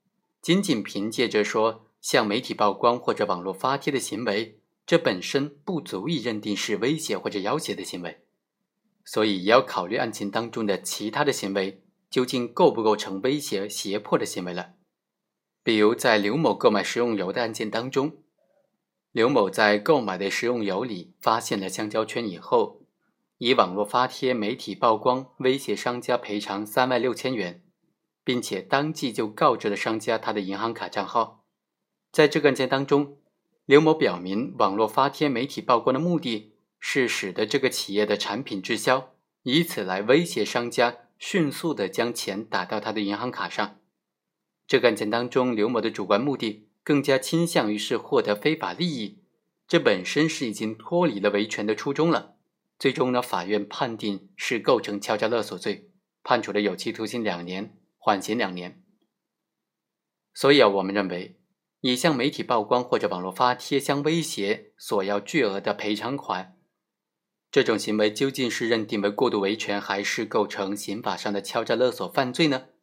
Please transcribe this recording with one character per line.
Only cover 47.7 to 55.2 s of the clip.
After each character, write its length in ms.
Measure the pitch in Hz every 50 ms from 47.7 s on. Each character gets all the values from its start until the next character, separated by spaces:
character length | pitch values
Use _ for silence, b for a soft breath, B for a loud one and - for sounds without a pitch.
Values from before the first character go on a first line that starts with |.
| 107
于 40 |
是 200 | 107 - - 131
获 260 | 110 - - 151 123 -
得 140 | 104 101
非 180 | - - 151 160
法 180 | 156 - 90 90
利 160 | - 175 175
益， 360 | 151 120 107 95 - - _ _ _ _ _ _ _ _ _
这 140 | - - 165
本 240 | 135 127 101 90 90
身 240 | - - 147 156 160
是 180 | 156 - 139
已 60 | 117 104
经 240 | - 113 110 110
脱 300 | 110 - - 170 175 175
离 120 | 156 113 101
了 120 | 95 104
维 180 | 98 101 107 107
权 180 | - - 104
的 80 | 104 107
初 180 | 107 - 143 139
衷 160 | 143 156 170
了。 260 | 156 113 - - _ _ _ _ _ _ _ _ _ -
最 140 | - 135 127
终 200 | - 135 127 123
呢， 100 | 123 123
法 220 | - - 90 87
院 220 | 95 107 104 101
判 300 | - - - 143 120 113
定 320 | 110 110 107 101 95 - - _
是 220 | - - - 127 113
构 220 | 95 - 131 113
成 200 | 104 - 101 98
敲 160 | - - 110
诈 120 | 107